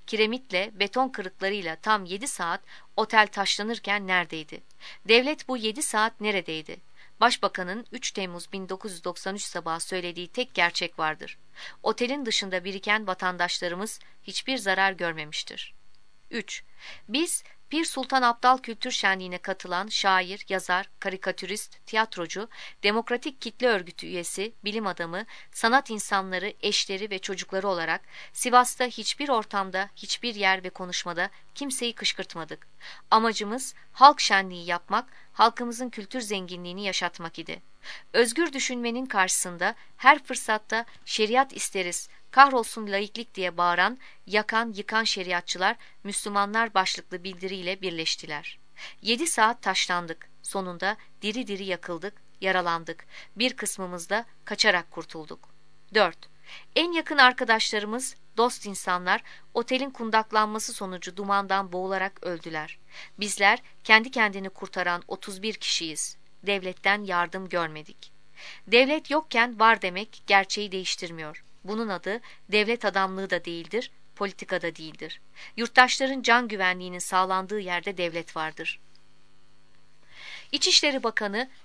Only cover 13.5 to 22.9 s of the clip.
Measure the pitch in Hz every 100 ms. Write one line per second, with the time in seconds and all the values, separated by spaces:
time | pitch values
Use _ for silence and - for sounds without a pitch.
13.5 | - 175 175 220 - - - - - -
14.5 | 262 196 185 196 180 175 160 151 - -
15.5 | - - - - - - - - 233 -
16.5 | - - - - - - 254 349 - -
17.5 | - - 302 330 262 254 262 240 240 247
18.5 | 254 240 220 254 - 196 190 185 180 -
19.5 | 185 180 175 214 - 196 185 185 202 -
20.5 | 190 175 180 196 - 190 190 190 180 180
21.5 | 208 - - - 220 220 185 165 185 226
22.5 | - - - 202